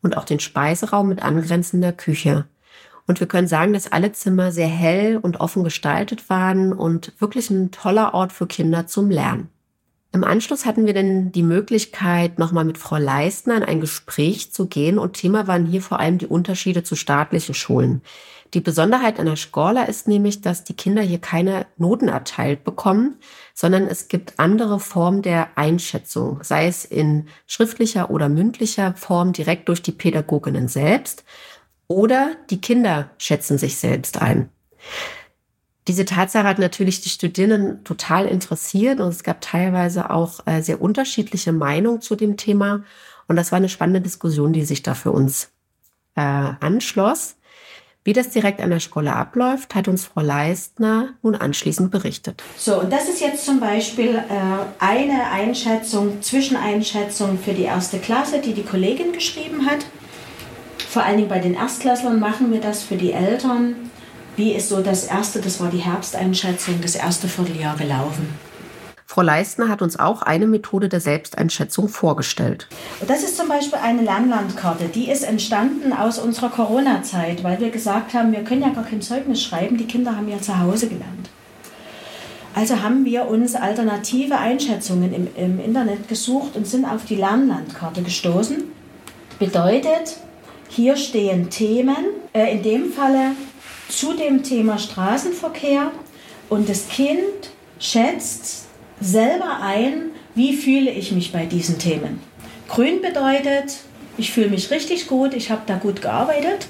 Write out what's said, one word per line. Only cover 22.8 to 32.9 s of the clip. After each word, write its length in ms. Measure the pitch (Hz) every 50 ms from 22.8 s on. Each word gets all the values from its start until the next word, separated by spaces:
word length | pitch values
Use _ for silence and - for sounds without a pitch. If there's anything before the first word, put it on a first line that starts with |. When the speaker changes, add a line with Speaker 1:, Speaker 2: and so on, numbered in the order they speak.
| - 202 190 208 233 285 269 - - - - - - - _
Speaker 1:
sondern 360 | - - 170 185 190 190 190
es 180 | 180 - -
gibt 280 | - - 175 - - -
andere 420 | - - 175 202 220 233 214 202 202
Formen 440 | 196 - - 180 170 175 190 202 196
der 260 | 185 175 165 165 - -
Einschätzung, 840 | - 147 151 165 175 170 - - - - - - - 120 131 139 139 -
sei 260 | - 143 151 160 175
es 160 | 175 - -
in 420 | - - - 151 151 151 151 151 - - - _ _
schriftlicher 640 | - - 233 226 - - 233 220 - 196 175 -
oder 180 | - - 147 143
mündlicher 680 | 147 156 190 226 233 - 240 214 - - 196 185 180
Form 360 | - - - 185 175 180 185 180
direkt 360 | - 156 156 165 180 - -
durch 140 | 175 175 -
die 80 | -
Pädagoginnen 760 | 170 - - 175 156 156 151 - 151 147 147 143 139 139 127 123
selbst 560 | - 139 139 120 226 277 - - - - - _ - - - - - - _ _ _ _ _ _
oder 420 | 170 190 208 226 254 262 269 302 320 - - -
die 100 | 190 180
Kinder 500 | - - 240 240 240 208